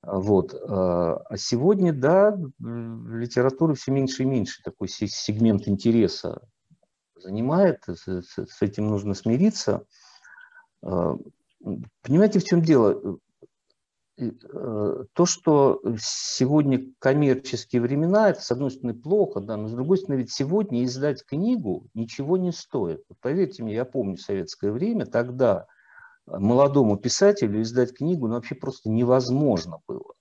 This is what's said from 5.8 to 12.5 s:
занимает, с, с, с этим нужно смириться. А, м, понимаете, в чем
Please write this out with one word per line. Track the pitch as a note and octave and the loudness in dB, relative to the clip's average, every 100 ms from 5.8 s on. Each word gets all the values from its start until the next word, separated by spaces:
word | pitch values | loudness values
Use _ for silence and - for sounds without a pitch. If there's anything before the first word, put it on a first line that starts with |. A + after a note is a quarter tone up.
| A#2 A#2 G2 - F2 - _ _ _ _ _ _ _ _ | 2 4 2 0 -10 -12 _ _ _ _ _ _ _ _
занимает, | F#2 G2+ B2 E3 G3 - - | -10 -4 0 4 4 2 -8
с, | F2 - | -10 -6
с, | F#2 F2 - F#2+ | -8 -8 -12 -12
с | - | -2
этим | G#2 G2+ G#2+ | -2 0 -2
нужно | G#2 G2+ G2 | -2 -2 -4
смириться. | A2 A#2+ G3+ G#3 - G2+ - _ _ _ _ - - - _ _ | 0 2 2 2 -2 -4 -6 _ _ _ _ -20 -20 -20 _ _
А, | - F2+ E2+ C2+ - _ _ _ - | -4 -2 -2 -4 -10 _ _ _ -10
м, | F2 - _ | -10 -12 _
понимаете, | - D3+ G#3 G#3+ | 0 4 4 2
в | |
чем | - | 2